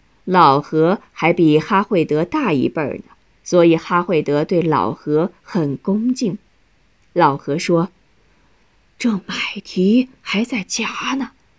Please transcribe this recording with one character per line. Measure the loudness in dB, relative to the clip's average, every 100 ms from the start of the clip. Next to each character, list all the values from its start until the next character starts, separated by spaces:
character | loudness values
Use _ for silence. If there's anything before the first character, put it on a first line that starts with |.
| _ _
老 | 0 4 6 4
何 | 0 0 2 0 -6
还 | -4 0
比 | 4 4 4
哈 | 2 0
惠 | 0 0 0
德 | -2
大 | -2 -2 0
一 | 0 -2
辈 | -2
儿 | -6 -8
呢， | -14 _ _ _
所 | -2 4 4
以 | 4
哈 | 0 -2
惠 | 0 -2
德 | 0 -2 0
对 | 0
老 | 0 0 -2
何 | -4 -2 -2 -2 _
很 | -8 -4 -2 -4
恭 | -4 -2 -2
敬。 | -2 -4 -6 _ _ _ _ _ _ _
老 | 0 2 0
何 | -4 -4
说 | 0 0 0 _ _ _ _ _ _ _ _ _ _ -6
：“这 | -4 -4 -6
买 | -8 -8 -10
提 | -8 0 2 2 0 _
还 | -6 -4
在 | -2 -6
夹 | -6 -6 -6 -6 -6 -6
呢， | -6 _ _